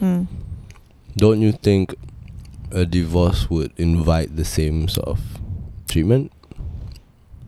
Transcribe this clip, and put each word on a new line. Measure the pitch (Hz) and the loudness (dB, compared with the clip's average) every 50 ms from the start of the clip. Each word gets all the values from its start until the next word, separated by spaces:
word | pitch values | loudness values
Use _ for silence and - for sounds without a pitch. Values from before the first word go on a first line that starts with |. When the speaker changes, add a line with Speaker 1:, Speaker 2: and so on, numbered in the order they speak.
| 190 | 0
Speaker 1:
Hmm. | 185 180 175 185 - - - - - - - - - - - - _ _ _ _ - - - | 0 0 0 -2 -4 -8 -10 -12 -12 -12 -14 -14 -18 -20 -20 -20 _ _ _ _ -8 0 4
Speaker 2:
Don't | 104 107 110 107 110 | 4 6 6 6 4
you | 107 107 | 2 2
think | - - 104 101 95 95 - - - - - - - - - - - - - - - - - | 2 2 4 4 4 2 0 -4 -10 -14 -16 -18 -18 -18 -18 -18 -18 -18 -18 -16 -16 -12 -6
a | - 92 90 | -2 0 0
divorce | 85 85 90 85 80 85 87 87 87 85 - - - | 2 2 2 0 2 2 4 4 4 4 2 0 0
would | 87 82 73 - - - | 0 -2 -2 -4 -4 -2
invite | 85 85 82 85 78 80 82 80 80 - 78 80 | 2 2 2 4 4 4 2 2 2 -2 -2 -4
the | 76 | -4
same | - - - 78 76 78 80 78 87 | -2 0 0 0 0 0 0 0 -2
sort | - - - | -2 -4 -4
of | - - - - - - - - - - - - - - - - - | -2 -4 -4 -4 -6 -10 -12 -10 -10 -10 -10 -10 -12 -16 -14 -8 -4
treatment? | - 82 78 98 120 135 143 - - _ - - - - - - - - - - - - - _ _ _ _ - - - - | 0 0 2 4 2 2 0 -2 -10 _ -20 -16 -14 -12 -10 -10 -10 -10 -12 -12 -14 -16 -20 _ _ _ _ -20 -20 -20 -18